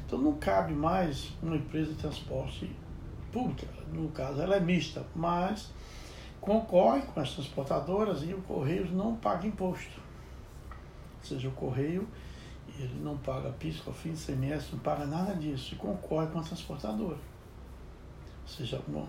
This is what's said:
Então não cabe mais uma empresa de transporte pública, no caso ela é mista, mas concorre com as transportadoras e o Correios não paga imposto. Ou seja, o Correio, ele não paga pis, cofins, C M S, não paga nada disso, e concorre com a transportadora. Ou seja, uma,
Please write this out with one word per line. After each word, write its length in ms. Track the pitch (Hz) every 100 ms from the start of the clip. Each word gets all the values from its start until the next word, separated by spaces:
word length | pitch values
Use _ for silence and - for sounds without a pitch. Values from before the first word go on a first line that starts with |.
| -
Então 140 | -
não 140 | 302
cabe 400 | 285 196 190 165
mais 580 | 147 160 185 170 131 - -
uma 140 | 165 156
empresa 360 | 131 156 156
de 60 | 151
transporte 720 | 151 127 - 131 127 - - - - - - - -
pública, 340 | 226 247 - - - -
no 160 | 160 151
caso 320 | 147 135 139
ela 160 | 185 196
é 20 |
mista, 460 | 170 180 - 139 131 160
mas 560 | 170 175 190 214 - - - - - - - -
concorre 600 | 196 220 220 180 220 277
com 180 | 262 170
as 120 | 135
transportadoras 920 | - 131 - - 156 147 196 214 151
e 100 | 160
o 80 | 190
Correios 500 | - - 135 185 185
não 240 | 185 220 226
paga 320 | 208 180 214
imposto. 540 | - 185 165 - - - - - - - - - - - - - -
Ou 40 | -
seja, 220 | 135 131
o 40 |
Correio, 540 | 131 131 127 147 180 226 - - - - - - 139
ele 220 | 127 139
não 140 | 151 139
paga 320 | 135 131 135
pis, 280 | 127 160 156
cofins, 400 | - 127 165 156
C 140 | -
M 180 | 135 135
S, 180 | 147 123
não 60 | 160
paga 260 | 151 147 143
nada 280 | 160 196
disso, 420 | 180 151 135 - -
e 20 |
concorre 500 | 202 185 - 156 160
com 120 | 165
a 40 |
transportadora. 720 | 160 170 - 151 214 214 185 139
Ou 1300 | - - - - - - - - - - - - -
seja, 340 | - 123 131 147
uma, 180 | 147